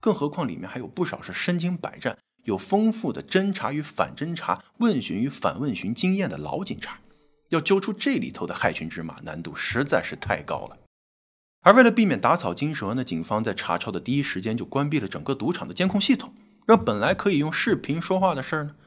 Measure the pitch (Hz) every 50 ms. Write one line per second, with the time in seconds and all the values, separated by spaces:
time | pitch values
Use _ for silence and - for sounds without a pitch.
0 | - 226 202 - 143 147 - 185 151 107 80 - 90 92 - 127 107 107 - -
1 | 175 - - - - 190 180 - - 185 180 170 170 180 180 165 - - - -
2 | - 120 - - _ _ _ _ _ - 98 - - - 196 208 220 226 220 -
3 | - 143 - 139 139 - - 185 190 202 185 - - 113 143 151 147 - - -
4 | 87 - - - 147 170 170 165 - - 90 - - _ _ - 233 226 180 127
5 | - - 85 101 123 139 139 - - 82 69 98 143 143 101 - - 101 123 -
6 | - 185 190 190 185 - - 147 151 143 - 170 190 - - - - - - -
7 | _ - _ _ _ _ _ _ _ - 170 160 151 - 196 196 190 220 202 -
8 | - 285 262 - - - - - 90 - - - - 98 82 - - 82 - 85
9 | 80 82 - - 80 80 76 82 82 80 73 - - - - 117 147 143 151 92
10 | - - - - - - - 73 71 - 76 - - - - - _ _ _ _
11 | _ _ _ _ _ _ _ _ _ _ _ _ - 185 208 254 247 233 - 226
12 | 220 185 131 95 90 120 165 175 - 92 87 - 143 156 151 - 104 98 117 131
13 | 123 - 87 82 82 - 107 107 110 110 95 - - - 85 - - - - -
14 | - 123 135 143 139 - - 185 180 113 110 127 180 - - 135 143 147 156 143
15 | 101 95 - 135 147 139 135 131 - 160 180 - - - 90 - 180 190 190 196
16 | - - 254 254 - - - - - _ _ _ _ - 226 - - 120 107 101
17 | 110 156 - - - 202 180 143 147 156 - - - 240 180 - - - 147 170
18 | - - 185 185 190 185 156 135 127 - 165 156 147 147 - - -